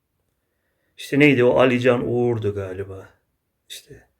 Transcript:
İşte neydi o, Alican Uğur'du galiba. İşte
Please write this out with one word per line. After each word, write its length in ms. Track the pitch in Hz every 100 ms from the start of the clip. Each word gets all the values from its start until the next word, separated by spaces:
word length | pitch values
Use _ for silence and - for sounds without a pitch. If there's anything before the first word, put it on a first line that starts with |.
| _ _ _ _ _ _ _ _ _ -
İşte 220 | - 139
neydi 240 | 147 123
o, 160 | 123 -
Alican 480 | 131 123 123 120 123
Uğur'du 480 | 120 120 113 107 101
galiba. 540 | 95 92 98 92 - _ _ _ _ _ -
İşte 380 | - - - _ _